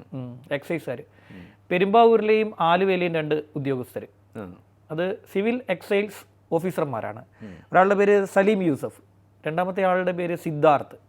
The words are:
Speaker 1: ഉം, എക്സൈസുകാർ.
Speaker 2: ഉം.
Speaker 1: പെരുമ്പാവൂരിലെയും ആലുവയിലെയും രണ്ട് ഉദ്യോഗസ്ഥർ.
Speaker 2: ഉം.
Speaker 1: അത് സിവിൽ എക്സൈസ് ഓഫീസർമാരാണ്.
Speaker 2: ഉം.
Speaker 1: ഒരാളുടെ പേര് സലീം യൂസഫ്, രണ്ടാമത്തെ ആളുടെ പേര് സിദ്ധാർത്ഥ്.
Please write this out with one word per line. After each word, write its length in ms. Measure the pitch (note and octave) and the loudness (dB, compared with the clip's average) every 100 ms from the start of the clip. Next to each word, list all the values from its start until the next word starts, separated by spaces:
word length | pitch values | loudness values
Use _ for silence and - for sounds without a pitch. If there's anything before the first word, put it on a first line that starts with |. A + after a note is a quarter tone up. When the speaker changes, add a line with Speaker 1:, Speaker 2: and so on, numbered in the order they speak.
| - | -14
Speaker 1:
ഉം, 260 | C3+ B2 B2 - | -14 -14 -16 -8
എക്സൈസുകാർ. 480 | C#3+ - E3 C#3+ A#2+ - _ - | -8 -6 -8 -8 -12 -14 _ -20
Speaker 2:
ഉം. 120 | F#2+ F2 _ - | -20 -20 _ -4
Speaker 1:
പെരുമ്പാവൂരിലെയും 800 | F3+ G3 A3 A#3 A3+ G#3+ G#3+ G#3+ G#3+ | 0 2 6 6 6 4 2 0 0
ആലുവയിലെയും 540 | E3 F3 F#3+ F#3 F3 | 2 2 2 0 0
രണ്ട് 300 | E3 D3+ D3+ D3+ D3+ | -2 -2 -2 -4 -6
ഉദ്യോഗസ്ഥർ. 520 | C#3 C3 B2 - G#2 _ _ A#2 | -4 -4 -6 -12 -14 _ _ -16
Speaker 2:
ഉം. 220 | F#2+ F#2 _ _ - | -14 -16 _ _ -10
Speaker 1:
അത് 140 | D#3 F#3 - - | -6 -6 -6 -8
സിവിൽ 280 | F#3+ G#3+ B3 B3 | -4 -2 -2 -4
എക്സൈസ് 500 | F#3 - G3+ G#3 - - _ _ | -8 -2 -4 -4 -10 -20 _ _
ഓഫീസർമാരാണ്. 760 | E3 F3+ - D3+ A#2 G#2 A2 - _ | -4 -2 -4 -4 -6 -8 -12 -18 _
Speaker 2:
ഉം. 140 | G#2+ E2+ - | -20 -20 0
Speaker 1:
ഒരാളുടെ 240 | F3 F#3+ G3+ | 4 4 4
പേര് 300 | G3+ G3+ F#3+ | 4 2 2
സലീം 380 | G3 G3 G#3 | 2 2 2
യൂസഫ്, 360 | F3+ C3 A#2 - _ _ _ _ D#3 | 0 -2 -6 -12 _ _ _ _ -6
രണ്ടാമത്തെ 360 | D#3+ F3+ F#3+ | -4 -4 -2
ആളുടെ 280 | F#3 F3+ F3+ | 0 0 0
പേര് 240 | F3 F3 E3+ | -4 -4 -6
സിദ്ധാർത്ഥ്. 640 | E3+ D3 D3+ C#3+ - - | -6 2 4 4 0 -18